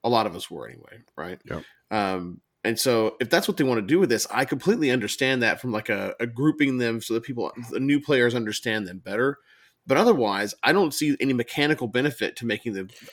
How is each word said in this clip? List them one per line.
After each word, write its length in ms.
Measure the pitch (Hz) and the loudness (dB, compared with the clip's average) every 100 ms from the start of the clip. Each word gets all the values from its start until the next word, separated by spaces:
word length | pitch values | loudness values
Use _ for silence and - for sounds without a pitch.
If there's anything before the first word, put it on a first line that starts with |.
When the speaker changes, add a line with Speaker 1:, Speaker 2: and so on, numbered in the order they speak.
Speaker 1:
A 60 | 117 | 2
lot 160 | 120 107 | 2 2
of 100 | 85 | -4
us 140 | - | -10
were 180 | 80 57 | -12 -12
anyway, 360 | - - - _ - | -16 -20 -20 _ -12
right? 240 | 82 92 - | -10 -10 -10
Speaker 2:
Yep. 180 | 82 76 _ - | -10 -10 _ -6
Speaker 1:
Um, 500 | 110 101 92 90 87 _ _ | -2 -2 -2 -6 -12 _ _
and 160 | 110 110 | -4 0
so 360 | 135 117 110 - | 2 2 2 0
if 80 | 117 | 0
that's 180 | 170 - | 2 2
what 100 | 190 | 0
they 60 | |
wanna 200 | 135 117 | 2 2
do 160 | 98 165 | 2 2
with 100 | 180 | 4
this, 160 | 110 - | 2 0
I 120 | - | -2
completely 460 | 135 147 175 220 147 | -2 -2 0 2 2
understand 520 | 127 104 - 131 131 | 2 0 -2 0 2
that 180 | 113 - | 0 0
from, 100 | 127 | -2
like, 180 | 107 110 | -4 -2
a, 260 | 101 98 - | -2 -4 -4
a 60 | 120 | -6
grouping 500 | 117 151 151 139 127 | 0 0 2 0 0
them 200 | 117 113 | 0 -2
so 140 | - | -2
that 100 | 113 | -4
people, 280 | 113 120 90 - 120 | -4 -6 -6 -6 -8
the 80 | 104 | -4
new 200 | 135 143 | 2 0
players 320 | 143 135 120 123 | 2 4 4 2
understand 520 | 110 107 120 110 95 | -2 -4 -4 -4 -4
them 120 | 92 | -10
better. 380 | 98 104 131 139 _ _ _ _ - | -6 -2 0 -2 _ _ _ _ 0
But 120 | 135 | 4
otherwise, 560 | 226 185 107 98 101 - | 4 4 2 0 -2 -2
I 80 | 120 | 2
don't 220 | 180 170 | 4 2
see 220 | - 151 139 | 2 0 0
any 140 | 135 | 0
mechanical 540 | 127 117 - 147 147 120 | 0 -2 0 2 2 0
benefit 480 | 123 143 - 104 - | 0 0 0 -4 -4
to 80 | 117 | -4
making 280 | 104 120 | -4 -4
them, 160 | 98 95 - - | -6 -8 -12 -6